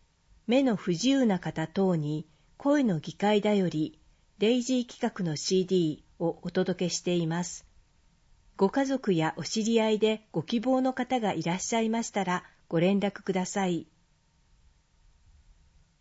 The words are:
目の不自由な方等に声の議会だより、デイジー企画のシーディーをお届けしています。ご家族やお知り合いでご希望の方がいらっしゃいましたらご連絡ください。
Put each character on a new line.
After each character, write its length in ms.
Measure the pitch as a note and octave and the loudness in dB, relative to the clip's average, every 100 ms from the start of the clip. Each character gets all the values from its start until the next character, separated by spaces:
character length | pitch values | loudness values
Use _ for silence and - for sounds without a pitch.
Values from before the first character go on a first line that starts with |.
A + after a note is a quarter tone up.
| _ _ _ _ - | _ _ _ _ 0
目 160 | B3+ | 2
の 100 | C4 | 4
不 160 | G3+ - | 0 -2
自 200 | E3 A#3 | 0 2
由 140 | C#4 | 4
な 140 | A#3+ F3+ | 2 0
方 300 | D#3+ D#3+ D#3+ | -2 -4 -4
等 260 | - F#3+ | 0 2
に 320 | E3+ D3 D3+ - _ _ - | 2 -2 -6 -8 _ _ -4
声 260 | C#4 D4 | 0 2
の 160 | A#3+ D#3+ | 2 0
議 160 | D#3+ | -4
会 260 | - G#3 G#3+ | -2 2 4
だ 140 | G#3 | 4
よ 160 | G#3 F3+ | 2 2
り、 300 | D#3 D#3 - _ _ _ - | 0 -4 -6 _ _ _ -2
デ 160 | G#3+ | 0
イ 80 | B3+ | 2
ジ 160 | A#3+ B3+ | 0 -2
ー 80 | A#3+ | -2
企 260 | - A#3 - | -4 -6 -4
画 80 | |
の 120 | E3+ D3 | -4 -4
シ 240 | - F#3+ | 0 0
ー 60 | F3+ | 2
デ 80 | F#3 | 2
ィ 220 | D#3+ - | 0 -2
ー 20 | _ - | _ -6
を 220 | E3+ - | -4 -4
お 80 | F3 | -4
届 360 | F#3 F#3 F3 F3+ | -2 -2 -2 -4
け 20 | |
し 140 | - | -4
て 120 | F3+ | -2
い 140 | F3+ E3 | 0 0
ま 160 | E3+ | -2
す。 220 | F3 - - - _ _ _ _ _ _ _ - | -6 -10 -20 -20 _ _ _ _ _ _ _ 0
ご 100 | G3 | 0
家 160 | C4+ | 2
族 280 | C4+ C4 A3 | 0 0 2
や 220 | E3+ D#3 - | 2 0 -2
お 60 | |
知 200 | D3+ A3 | -6 -4
り 160 | A3 A3+ | 2 2
合 100 | A3 | 2
い 80 | G#3+ | 2
で 300 | A3 A3 - | 2 0 -4
ご 120 | F3 | -8
希 180 | - A#3 | -2 -2
望 220 | A#3+ C4 | 0 0
の 100 | C4 | 0
方 280 | B3+ B3 B3+ | -2 -2 -2
が 120 | G#3 | 0
い 100 | E3 | -2
ら 140 | E3+ F#3 | -2 -4
っ 20 | |
し 160 | - | -2
ゃ 60 | A#3 | -2
い 80 | A3 | 0
ま 140 | A3+ | -2
し 80 | A3+ | -4
た 120 | G#3 | -4
ら 220 | F3+ F3+ - _ - | -2 -4 -6 _ -4
ご 120 | E3 | 2
連 200 | F3+ G3+ | 2 2
絡 220 | G3+ - | 0 -4
く 100 | - | -4
だ 140 | F#3 F#3 | -2 -2
さ 200 | G3+ F#3+ | -2 -2
い。 220 | E3 - _ _ _ _ _ _ _ _ _ _ _ _ _ - - - _ _ _ _ _ | -2 -6 _ _ _ _ _ _ _ _ _ _ _ _ _ -20 -20 -20 _ _ _ _ _